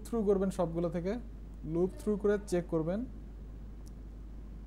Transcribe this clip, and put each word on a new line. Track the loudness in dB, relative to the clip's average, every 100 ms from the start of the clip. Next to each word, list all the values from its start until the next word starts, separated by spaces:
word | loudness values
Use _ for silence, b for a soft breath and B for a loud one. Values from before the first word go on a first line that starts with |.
| 0
থ্রু | 2
করবেন | 6 6 6
সবগুলো | 2 2 2 2
থেকে, | 2 -2 -2 -6 -10 -12 -8 -2
লুপ | 2 2 2
থ্রু | 0 4
করে | 4 4 4
চেক | 0 2
করবেন। | 2 2 0 -2 -8 -10 -12 -10 -12 -12 -12 -12 -12 -12 -12 -12 -12 -10 -10